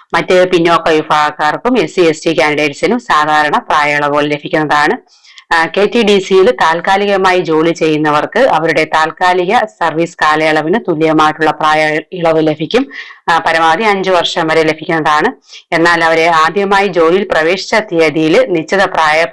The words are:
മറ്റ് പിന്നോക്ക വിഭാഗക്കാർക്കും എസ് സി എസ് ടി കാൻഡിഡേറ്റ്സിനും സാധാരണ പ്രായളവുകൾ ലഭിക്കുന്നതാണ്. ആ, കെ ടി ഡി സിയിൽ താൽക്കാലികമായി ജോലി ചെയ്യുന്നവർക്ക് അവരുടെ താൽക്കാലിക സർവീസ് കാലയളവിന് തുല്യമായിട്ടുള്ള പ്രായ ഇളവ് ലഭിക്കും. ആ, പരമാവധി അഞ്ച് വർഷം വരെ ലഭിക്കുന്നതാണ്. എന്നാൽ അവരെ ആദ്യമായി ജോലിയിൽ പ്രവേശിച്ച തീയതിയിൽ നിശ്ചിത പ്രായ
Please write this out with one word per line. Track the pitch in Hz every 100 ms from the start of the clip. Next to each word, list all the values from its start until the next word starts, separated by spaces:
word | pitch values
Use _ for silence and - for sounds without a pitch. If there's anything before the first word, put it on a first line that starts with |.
| -
മറ്റ് | 170 175 185 180
പിന്നോക്ക | 180 170 165 170
വിഭാഗക്കാർക്കും | 156 151 151 151 147 151 151 240 254
എസ് | 160 -
സി |
എസ് | 165 151 170
ടി | 160
കാൻഡിഡേറ്റ്സിനും | 151 147 151 139 170 240
സാധാരണ | - 160 151 151 151 226
പ്രായളവുകൾ | - 160 147 147 147 147
ലഭിക്കുന്നതാണ്. | 147 147 - 160 151 147 151 240 _ _ _ - -
ആ, | 170 165
കെ | 190 202
ടി | 240
ഡി | 208 202
സിയിൽ | 190 190 185
താൽക്കാലികമായി | - 170 165 170 196 202 196 190 180
ജോലി | 165 156 165
ചെയ്യുന്നവർക്ക് | 160 160 151 151 147 147 208
അവരുടെ | 254 165 165 156
താൽക്കാലിക | 156 160 160 - 180 180 180 226
സർവീസ് | 214 - 165 156 170 -
കാലയളവിന് | 156 156 156 156 151 220 -
തുല്യമായിട്ടുള്ള | 156 160 156 156 151 156
പ്രായ | 151 156 156 156 156 -
ഇളവ് | 180 165 160 156
ലഭിക്കും. | 151 156 233 269 - - - -
ആ, | 165
പരമാവധി | 165 165 165 165
അഞ്ച് | 220 196 185
വർഷം | 180 160 185 160
വരെ | 160
ലഭിക്കുന്നതാണ്. | 156 156 156 165 156 151 202 - _ - - 165
എന്നാൽ | 170 170
അവരെ | 165 160 165
ആദ്യമായി | 160 160 185 196 202 202
ജോലിയിൽ | 170 160 185 208
പ്രവേശിച്ച | 160 160 190 - 226
തീയതിയിൽ | 214 165 160 151 156 202 254
നിശ്ചിത | 170 156 196
പ്രായ | 190 165 156 156 165